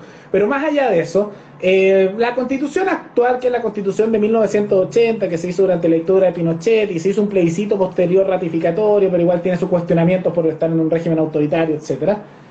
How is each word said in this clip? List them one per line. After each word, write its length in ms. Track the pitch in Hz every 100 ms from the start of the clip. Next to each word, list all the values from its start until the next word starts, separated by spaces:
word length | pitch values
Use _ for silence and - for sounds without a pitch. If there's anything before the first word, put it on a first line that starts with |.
| - - -
Pero 140 | 190 208
más 180 | 277
allá 240 | 302 294 262
de 120 | 180
eso, 320 | 151 190 208 - - -
eh, 540 | 180 190 190 190 190 208
la 180 | 233
constitución 540 | 240 247 269 285 370 381
actual, 500 | 320 - - 240 247
que 100 | 247
es 40 |
la 80 | 240
constitución 500 | 220 208 196 190 220
de 100 | 220
mil 120 | 214
novecientos 540 | 226 208 208 208 196 180
ochenta, 420 | 226 233 220 190
que 80 | 170
se 120 | 175
hizo 140 | 175
durante 240 | 185 175 165
la 100 | 165
dictadura 320 | 165 190 185
de 40 |
Pinochet, 580 | 170 165 165 226 220 208
y 80 | 170
se 120 | 180
hizo 100 | 202
un 80 | 202
plebiscito 480 | 196 170 170 208 208
posterior 500 | 185 - 175 190 196
ratificatorio, 840 | 180 180 165 170 190 214 208 190
pero 120 | 175
igual 200 | 170 175
tiene 160 | 185 175
sus 100 | -
cuestionamientos 640 | 175 170 170 165 185 180
por 140 | 170 160
estar 240 | 156 165
en 100 | 165
un 80 | 160
régimen 300 | 165 170 160
autoritario, 580 | 156 151 147 165 160 147
etcétera. 460 | - 131 156 214 - - -